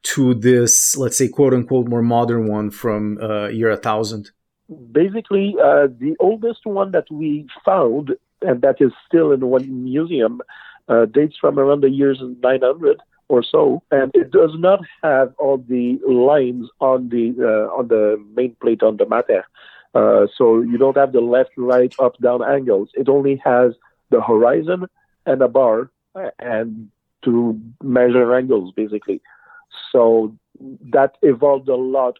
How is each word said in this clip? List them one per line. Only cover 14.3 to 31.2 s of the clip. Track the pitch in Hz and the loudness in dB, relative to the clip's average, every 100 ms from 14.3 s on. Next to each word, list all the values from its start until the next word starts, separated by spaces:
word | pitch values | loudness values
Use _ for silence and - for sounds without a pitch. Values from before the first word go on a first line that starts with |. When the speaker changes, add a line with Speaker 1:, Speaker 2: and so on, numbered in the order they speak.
Speaker 2:
does | 190 160 160 185 | 2 2 2 0
not | 196 165 - | 0 -2 -6
have | 156 135 127 - | 0 0 0 -2
all | 139 135 | -2 -2
the | 120 123 123 135 131 | -4 -4 -2 -4 0
lines | 123 131 151 123 123 117 - | 2 4 2 0 -6 -12 -4
on | 135 131 123 | 0 0 -2
the, | 120 117 123 | -4 -4 -2
uh, | 117 107 104 127 | 0 0 -2 -4
on | 117 | -2
the | 110 107 107 104 | 0 0 -2 -6
main | 113 127 - | -6 -6 -4
plate | 120 113 | -2 2
on | 110 107 | 0 0
the | 107 | -2
mater. | 113 - 98 - _ - - _ 113 | -2 0 -2 -4 _ -20 -20 _ 0
Uh, | 107 107 101 - | 4 4 2 2
so | 120 113 | 2 4
you | 120 120 | 0 0
don't | 135 139 | 2 2
have | 135 | 2
the | 127 | 0
left, | 120 127 127 - | 2 0 0 -4
right, | 123 127 127 - | 0 2 0 0
up, | 123 - | -2 0
down | 120 123 | -2 0
angles. | 117 139 123 98 104 123 | -2 -2 0 -2 -2 -4
It | 135 | 0
only | 143 139 135 135 | 0 0 -2 0
has | 123 123 - _ _ - | 2 2 -2 _ _ -2
the | 113 | 0
horizon | 110 110 120 165 160 180 185 _ _ _ 170 | 2 2 2 2 -2 -6 -8 _ _ _ -2
and | 135 | 0
a | 123 | 2
bar, | 131 123 110 135 _ _ 190 | 2 2 0 -4 _ _ -14
uh, | 180 - | -12 -10
and | 120 110 113 110 107 _ _ _ 123 | -8 -6 -6 -12 -18 _ _ _ -2
to | 117 117 110 113 - | 0 -2 -6 -12 -14
measure | 139 123 123 123 120 | -4 0 2 2 2
angles, | 127 131 110 92 110 | 0 0 -2 -4 -8
basically. | 107 104 - 95 _ _ _ - _ - - | -6 -6 -6 -8 _ _ _ -20 _ -20 -4
So | 123 117 113 107 110 _ - 135 131 120 139 | 2 4 4 0 -8 _ -20 -20 -20 -2 0
that | 135 - | 0 2